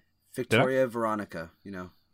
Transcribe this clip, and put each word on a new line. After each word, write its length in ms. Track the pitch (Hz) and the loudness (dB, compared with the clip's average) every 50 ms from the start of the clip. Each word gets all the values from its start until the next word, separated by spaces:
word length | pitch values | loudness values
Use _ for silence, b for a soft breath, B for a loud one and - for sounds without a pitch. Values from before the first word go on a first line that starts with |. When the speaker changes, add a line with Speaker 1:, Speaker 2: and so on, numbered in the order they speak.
| _ _ _ _ _ _ - | _ _ _ _ _ _ -8
Speaker 1:
Did 60 | - | -8
I? 160 | 123 - 110 110 | -2 2 4 4
Speaker 2:
Victoria 300 | 131 127 135 131 131 123 | 4 4 4 2 2 2
Veronica, 640 | 110 117 113 110 110 107 101 - - 87 82 82 - _ - | 0 0 -2 0 0 -2 -4 -6 -10 -10 -12 -12 -14 _ -16
you 80 | 98 | -12
know. 200 | 98 92 90 90 - _ _ _ | -12 -10 -12 -12 -16 _ _ _